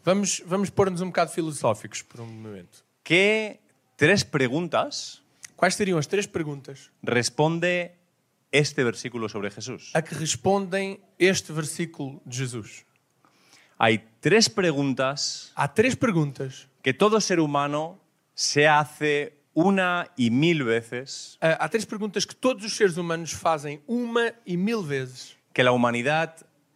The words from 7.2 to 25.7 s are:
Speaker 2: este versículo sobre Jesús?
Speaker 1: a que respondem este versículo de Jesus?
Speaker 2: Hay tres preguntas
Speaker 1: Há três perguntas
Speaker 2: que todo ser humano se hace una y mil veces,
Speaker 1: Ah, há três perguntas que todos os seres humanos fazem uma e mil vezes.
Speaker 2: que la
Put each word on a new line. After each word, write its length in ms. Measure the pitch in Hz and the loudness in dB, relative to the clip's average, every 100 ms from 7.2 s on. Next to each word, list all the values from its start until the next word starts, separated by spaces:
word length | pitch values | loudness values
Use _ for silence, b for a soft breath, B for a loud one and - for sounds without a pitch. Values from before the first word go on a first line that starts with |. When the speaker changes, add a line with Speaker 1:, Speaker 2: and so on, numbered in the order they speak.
| 120 - 156 170 175 180 175 _ _ _ _ _ _ | 0 2 0 2 0 0 -4 _ _ _ _ _ _
Speaker 2:
este 320 | 139 147 - | 2 2 2
versículo 440 | 123 - 131 117 107 | 0 -2 -6 -6 -6
sobre 200 | 107 101 | -6 -8
Jesús? 420 | - 110 107 - 165 | -8 -12 -12 -6 -4
Speaker 1:
a 60 | |
que 100 | 160 151 | -4 -6
respondem 840 | 156 - 196 196 190 190 196 196 _ - | -6 -2 0 0 0 -4 -6 -8 _ 0
este 340 | 180 185 - | 2 2 -2
versículo 680 | 156 151 - 165 - 139 139 - | -6 -6 -6 -8 -8 -12 -12 -12
de 100 | 123 | -8
Jesus? 480 | 131 117 101 - - _ _ _ b b b b b - | -6 -8 -12 -18 -20 _ _ _ b b b b b 0
Speaker 2:
Hay 240 | 113 110 - _ | 2 2 -2 _
tres 280 | 151 208 220 | 2 4 4
preguntas 1000 | - 180 143 139 127 131 147 - - - - | 2 0 0 0 0 -2 -2 -6 -8 -10 -4
Speaker 1:
Há 120 | 143 | -2
três 220 | - 240 - | 2 0 0
perguntas 720 | 254 170 147 135 135 - - _ | 0 2 0 -4 -10 -12 -20 _
Speaker 2:
que 100 | - | -2
todo 260 | 131 208 214 | 2 4 4
ser 200 | 202 175 | 2 2
humano 600 | 156 143 143 147 160 190 _ _ _ - | 2 0 0 -2 -6 -10 _ _ _ -6
se 320 | - 147 151 | -2 4 6
hace 680 | 151 151 - 151 147 143 - _ 156 | 6 4 -2 -2 0 -2 -12 _ 2
una 560 | 180 196 180 175 - - | 4 4 2 0 -4 0
y 120 | 117 | 2
mil 340 | 123 160 165 | 4 4 2
veces, 720 | 120 113 113 123 139 - - - | 2 0 -2 -8 -10 -14 -16 -2
Speaker 1:
Ah, 160 | 160 156 | 0 0
há 80 | 160 | 0
três 160 | 226 214 | -4 -4
perguntas 400 | 214 208 190 - | -8 -6 -4 -6
que 100 | - | -2
todos 280 | 254 254 214 | -2 -2 -4
os 100 | - | 2
seres 220 | 202 170 | 2 2
humanos 340 | 170 165 160 | -4 -4 -6
fazem 500 | - 170 156 147 147 - | -4 -2 -2 -4 -12 -6
uma 460 | 233 240 233 233 - - | -6 -2 0 0 -2 -6
e 120 | 175 | -2
mil 260 | 196 233 | 0 -2
vezes. 520 | 156 135 127 127 - - _ | -2 -4 -6 -12 -20 -20 _
Speaker 2:
que 100 | - | 2
la 80 | 127 | 4